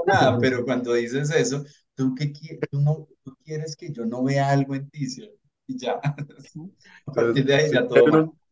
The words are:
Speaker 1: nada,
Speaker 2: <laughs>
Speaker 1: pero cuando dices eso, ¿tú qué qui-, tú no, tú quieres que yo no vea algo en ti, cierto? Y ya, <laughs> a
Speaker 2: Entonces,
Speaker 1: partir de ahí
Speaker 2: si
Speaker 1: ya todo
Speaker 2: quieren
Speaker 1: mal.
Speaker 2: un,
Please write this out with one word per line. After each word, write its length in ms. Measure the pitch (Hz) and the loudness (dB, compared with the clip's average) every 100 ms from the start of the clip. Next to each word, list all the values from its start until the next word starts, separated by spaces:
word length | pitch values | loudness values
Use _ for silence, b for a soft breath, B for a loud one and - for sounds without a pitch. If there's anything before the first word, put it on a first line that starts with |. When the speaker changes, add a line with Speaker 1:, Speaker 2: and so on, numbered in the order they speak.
| 170 | 2
Speaker 1:
nada, 320 | 190 131 123 | 4 4 4
Speaker 2:
<laughs> 20 | |
Speaker 1:
pero 240 | 127 127 | 2 0
cuando 300 | 131 123 117 | -2 -2 0
dices 360 | 120 117 135 147 | -2 0 -2 0
eso, 340 | 156 131 143 - b _ | 0 0 -2 -8 b _
¿tú 200 | - 131 | -4 -2
qué 180 | - 147 | -2 -6
qui-, 280 | - 160 156 147 | -6 -14 -8 -4
tú 100 | 143 | 0
no, 280 | 147 156 - _ | 0 0 -8 _
tú 120 | - - | -20 -20
quieres 320 | 151 156 156 - | -12 -10 -10 -12
que 160 | 165 | -12
yo 120 | 117 113 | -8 -6
no 180 | 123 | -4
vea 260 | 131 139 139 | -2 0 2
algo 240 | 139 135 | 2 0
en 160 | 135 139 | -4 -8
ti, 160 | 151 135 | -8 -8
cierto? 320 | 120 104 - _ _ - | -10 -16 -20 _ _ -14
Y 120 | 127 | -8
ya, 160 | 120 | -6
<laughs> 100 | 98 | -4
a 120 | 151 143 | -4 -6
Speaker 2:
Entonces, 340 | 147 - - 156 175 - b b - | -10 -16 -20 -18 -18 -20 b b -8
Speaker 1:
partir 320 | - 117 131 135 | -2 0 2 2
de 80 | |
ahí 160 | 139 151 | 2 4
Speaker 2:
si 40 | |
Speaker 1:
ya 120 | 131 123 | 2 4
todo 160 | 120 | 6
Speaker 2:
quieren 60 | 120 | 8
Speaker 1:
mal. 100 | 156 | 6
Speaker 2:
un, 180 | 160 - _ | 2 -4 _